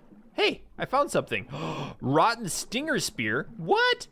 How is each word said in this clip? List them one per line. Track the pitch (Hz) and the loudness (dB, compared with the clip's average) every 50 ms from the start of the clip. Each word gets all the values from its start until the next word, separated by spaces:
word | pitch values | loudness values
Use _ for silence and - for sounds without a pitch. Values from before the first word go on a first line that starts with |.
| - - - - - - - | -20 -20 -20 -20 -20 -10 -2
Hey, | - 415 381 269 - - - - | 0 0 0 0 -2 -10 -16 -10
I | - 165 | -8 -4
found | - - 269 294 - | 0 0 0 2 2
something. | - 151 131 - 117 98 107 - 139 151 160 160 151 | 0 -2 0 0 -4 -4 -4 -6 -8 -8 -6 -6 -6
<gasps> | 143 - - - - | -6 -8 -8 -8 -4
Rotten | - 127 139 156 175 220 233 233 233 175 | 0 4 4 6 6 6 4 0 -4 -6
stinger | - - - - - 247 302 320 285 190 | -4 -6 -6 -4 -4 -2 0 0 0 0
spear. | - - - - 113 107 107 139 - - - | -2 -4 -4 -2 -2 0 0 0 -2 -6 -10
What? | - 160 175 403 440 494 494 480 494 - - | -8 0 2 4 4 4 4 2 0 -4 -12